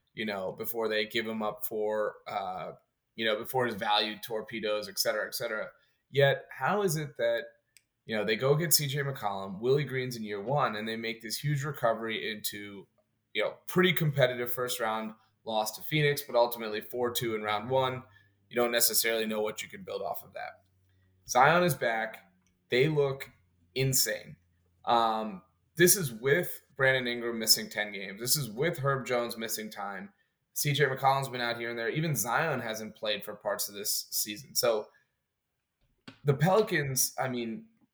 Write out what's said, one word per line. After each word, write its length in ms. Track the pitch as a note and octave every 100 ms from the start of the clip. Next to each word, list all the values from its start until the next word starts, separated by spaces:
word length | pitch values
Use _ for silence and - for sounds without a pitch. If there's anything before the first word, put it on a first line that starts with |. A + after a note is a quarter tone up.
| _
you 120 | - G#2+
know, 280 | G2 F#2 -
before 320 | A2 A#2 A2
they 180 | G#2+ G#2+
give 200 | A#2 A2
him 160 | A2
up 220 | G#2+ -
for, 500 | - A2 G#2+ G#2+ G#2 - -
uh, 440 | A2 G2 F#2 D#2+ C#2+ _ _ _ -
you 100 | A2+
know, 100 | G#2+
before 300 | A#2 C3 A#2+
his 80 |
value 400 | G2+ A2 G#2 A2 G#2
torpedoes, 640 | - A2 G2+ A2+ G#2 G#2+ G2
et 100 | F#2+
cetera, 280 | A#2+ G#2+ F#2+
et 80 |
cetera." 320 | - A#2 G#2+ G2 - _ _ _
Yet, 340 | C3 C#3 C3 -
how 320 | - C3+ G3+
is 140 | G3+ D#3
it 200 | D3 -
that, 240 | A#2 A#2 A2 - _ _ _ _ -
you 100 | A2
know, 80 |
they 120 | G#2 A2
go 200 | C3 D3+
get 180 | E3+
C 140 | C#3+ D3
J 120 | C#3+
McCollum, 600 | C#3 C3 G#2 G2 G2 F#2+
Willie 240 | A#2 C#3+
Green's 320 | D3 C3 B2+ A#2
in 80 |
year 180 | G#2+ G#2
one, 320 | G#2 C#3+ B2 G#2+
and 120 | A2+
they 80 | A2+
make 260 | A2+ A2+
this 160 | - -
huge 240 | D3 D3
recovery 680 | D3 C#3+ A#2 A2 A2+ A2 A2
into, 540 | G#2+ - G#2 G2+ G2 - _ _ _ _
you 100 | G#3+
know, 120 | G3+ - -
pretty 240 | F3+ F#3
competitive 600 | - D#3 C#3 B2 A#2+ A#2+
first 280 | - B2 -
round 320 | A2+ A2 A2 - _ _
loss 320 | A2 A2 G#2+ -
to 60 |
Phoenix, 400 | - D#3 D3 C#3+
but 120 | -
ultimately 460 | A#2+ A#2+ A#2+ A2+ G#2+
four 320 | - A#2+ B2
two 240 | A#2 A#2+ A2
in 60 |
round 280 | G#2+ G#2 A2+
one. 320 | C3 C3 B2+ - - _ _ _
You 80 | A2+
don't 160 | A#2+
necessarily 540 | A#2+ A2+ G#2 A#2 A2+ A2
know 140 | G#2+
what 220 | G#2+ G#2+
you 60 | -
can 160 | G2+
build 180 | F#2 G2+
off 220 | G2 E2+
of 80 | F#2+
that. 300 | - - - _ _ _ _ _ _ -
Zion 340 | B2 C#3 F3
is 120 | F3+
back. 440 | C#3 A#2+ A2+ A2 - - _ _ _ _
They 200 | B2 D3
look 420 | D3+ C#3 C3+ - _ _ _ _ -
insane. 580 | C3+ C3 A2+ G#2+ - - _ _ _ _
Um, 580 | - A#2 A2+ A2 A2 F#2+ - _ _ -
this 200 | F3 G#3
is 160 | C#3+
with 480 | A2+ C3+ E3+ F3+ - _ -
Brandon 300 | C3 C3 A#2+
Ingram 320 | A#2+ A#2 A2+
missing 300 | A2 B2 G#2+
ten 220 | A2+ G#2
games. 280 | G2+ G2 G2
This 160 | B2 D#3
is 140 | A#2+
with 280 | G#2 D#3+ -
Herb 280 | C#3 C3+ A#2+
Jones 320 | B2 A#2 A2
missing 320 | A2+ A2 G#2+
time. 380 | G#2+ G2+ F#2+ G2+ _ _ _ _
C 200 | - D3
J 140 | C#3+ C#3
McCollum's 420 | B2+ C3+ C3+ C3
been 120 | B2+
out 180 | A#2+ A#2
here 120 | A#2
and 80 | A#2+
there. 120 | A2+
Even 260 | A#2+ E3 C3
Zion 420 | A#2+ B2 D#3+ C3
hasn't 380 | A#2 A2 A2 -
played 260 | A2 G2+
for 120 | G2
parts 340 | G2+ G#2+ G2+ -
of 80 | G2+
this 300 | G#2 - -
season. 460 | - G#2+ G#2 - -
So 320 | A#2+ A2 - _ _ _ _ _ _ _ _ _ _ _ - -
the 100 | C#3+
Pelicans, 800 | C#3 D#3+ G3 G#3+ E3+ C#3 C3 - -
I 80 | C3
mean, 380 | B2 A2+ A2 - _ _